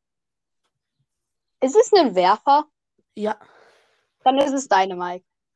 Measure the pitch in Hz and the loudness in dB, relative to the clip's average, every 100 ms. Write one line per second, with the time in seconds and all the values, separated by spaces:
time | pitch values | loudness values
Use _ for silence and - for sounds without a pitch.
0 | _ _ _ _ _ _ _ _ _ _ | _ _ _ _ _ _ _ _ _ _
1 | _ _ _ _ _ - 262 415 508 403 | _ _ _ _ _ -6 -2 2 4 4
2 | 269 180 180 214 - 285 302 _ _ _ | 2 0 0 0 2 0 0 _ _ _
3 | _ - 208 - _ _ _ _ _ _ | _ -10 -8 -8 _ _ _ _ _ _
4 | _ _ 262 269 277 269 - 196 190 180 | _ _ -2 0 0 -4 -2 -2 -2 -6
5 | 180 180 _ _ _ | -10 -12 _ _ _